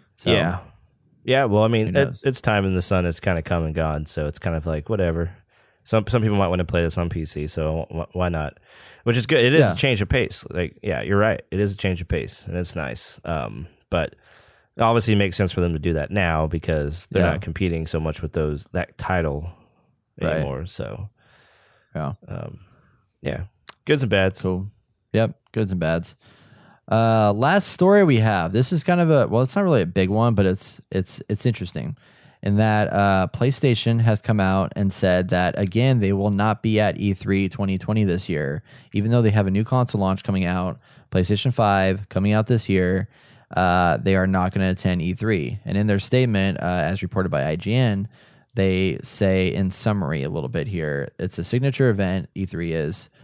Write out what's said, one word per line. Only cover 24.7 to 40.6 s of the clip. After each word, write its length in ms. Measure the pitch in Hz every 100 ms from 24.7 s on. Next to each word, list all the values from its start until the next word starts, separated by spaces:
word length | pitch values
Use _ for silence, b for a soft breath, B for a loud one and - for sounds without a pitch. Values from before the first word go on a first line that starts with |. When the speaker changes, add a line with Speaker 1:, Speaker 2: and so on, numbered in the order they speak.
| - _ _ _
Speaker 1:
Yep, 260 | 110 110 - _
goods 180 | 110 101
and 80 | 90
bads. 380 | 80 82 87 - b b b b b b -
Uh, 400 | 113 113 113 104
last 380 | 101 135 202 -
story 340 | - 180 202
we 140 | 180 120
have. 340 | 110 98 85
This 220 | 104 131
is 100 | 170
kind 160 | - 175
of 100 | 165
a, 180 | 147 104
well, 160 | 110
it's 120 | 127 202
not 80 |
really 180 | 190 131
a 40 | 87
big 240 | 98 92
one, 260 | 104 120 104
but 100 | 95
it's, 360 | 95 - - _
it's, 320 | 95 90 - -
it's 160 | 104 123
interesting 500 | 113 87 80 60 - b b b b
in 140 | 101 101
that, 340 | 110 107 104
uh, 360 | 101 101 95 90
PlayStation 680 | - 123 135 139 113 120 113
has 200 | 113 107
come 200 | - 107
out 320 | 95 95 90 -
and 160 | 98
said 380 | - 95 90 90
that, 280 | 90 90 -
again, 420 | 98 110 131 127
they 120 | 98
will 200 | 98 104
not 300 | 101 107 104
be 200 | 113 107
at 160 | 104 -
E 160 | 101
three 340 | 95 - 98 95
twenty 300 | - 98 95
twenty 260 | - 110
this 240 | 101 90 -
year, 340 | 76 69 76 B B B
even 200 | 107 110
though 100 | 120
they 100 | 110
have 160 | 104 95
a 40 |
new 120 | 98
console 380 | 110 127 120 104
launch 220 | 95 95
coming 200 | - 95
out, 380 | 90 90